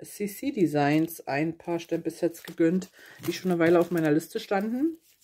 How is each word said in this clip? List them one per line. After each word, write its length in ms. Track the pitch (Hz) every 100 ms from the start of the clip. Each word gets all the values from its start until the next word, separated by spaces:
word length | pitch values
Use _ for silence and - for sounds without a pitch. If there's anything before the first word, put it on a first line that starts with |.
C 240 | - - 202
C 240 | - 269
Designs 720 | 262 160 147 143 156 160 - -
ein 320 | 139 160 160
paar 220 | - 170
Stempelsets 640 | - 165 165 - 170 170
gegönnt, 480 | - 170 165 185 185 - - - -
die 80 |
schon 160 | - 185
eine 100 | 170
Weile 200 | 165 170
auf 100 | 175
meiner 220 | 175 156
Liste 280 | 151 - 226
standen. 600 | - 196 214 247 320 320 _ _